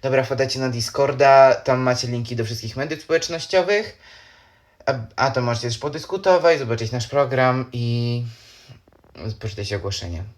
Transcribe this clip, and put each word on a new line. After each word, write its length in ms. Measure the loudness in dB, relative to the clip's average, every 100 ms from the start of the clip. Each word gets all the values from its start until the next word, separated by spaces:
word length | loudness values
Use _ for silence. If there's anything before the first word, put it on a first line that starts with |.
Dobra, 220 | 0 0
wpadajcie 360 | 0 -2 -2 -2
na 100 | -4
Discorda, 840 | -4 -6 -2 -2 4 6 10 8 6
tam 240 | 0 0
macie 280 | 0 -2 -2
linki 280 | -6 -6 -6
do 100 | -6
wszystkich 320 | -6 -10 -8
mediów 240 | -8 -8
społecznościowych. 960 | -2 -2 -2 -8 0 0 2 0 -2 -14 -20 -20 -20 -20 _ _ _ _ -4
A, 80 | -4 -6 -2
a 160 | 0
to 100 | 0
możecie 260 | -2 -2 -4
też 100 | -6
podyskutować, 800 | -6 -8 -8 -2 4 6 6 4
zobaczyć 320 | 0 -4 -4
nasz 160 | -6 -2
program 640 | 0 0 2 2 2 -4
i 520 | -4 -2 -2 -2 -4 -6 -12 -20 -20 -20 -20 _ _ _ -12 -10 -8
poczytać 340 | -10 -8 -6
ogłoszenie. 500 | -4 -4 -8 -8 -10 -10